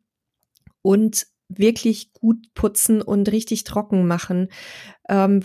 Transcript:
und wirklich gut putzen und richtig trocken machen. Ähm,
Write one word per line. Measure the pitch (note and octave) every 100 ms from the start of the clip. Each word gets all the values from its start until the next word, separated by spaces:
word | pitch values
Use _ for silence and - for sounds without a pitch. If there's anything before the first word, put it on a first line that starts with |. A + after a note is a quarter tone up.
| _ _ _ _ _ _ _ _
und | F#3 G3 A3 - - _ -
wirklich | F#3 G#3+ A3+ A3+ G#3+ -
gut | _ A3+ A3+ -
putzen | - G#3 G#3 - A3
und | G3+ G3+ G3+
richtig | A3 A3 A3
trocken | - G#3 G#3 F#3+ F3+
machen. | E3+ - F3+ F#3 - - - - - -
Ähm, | G3 G3 G3+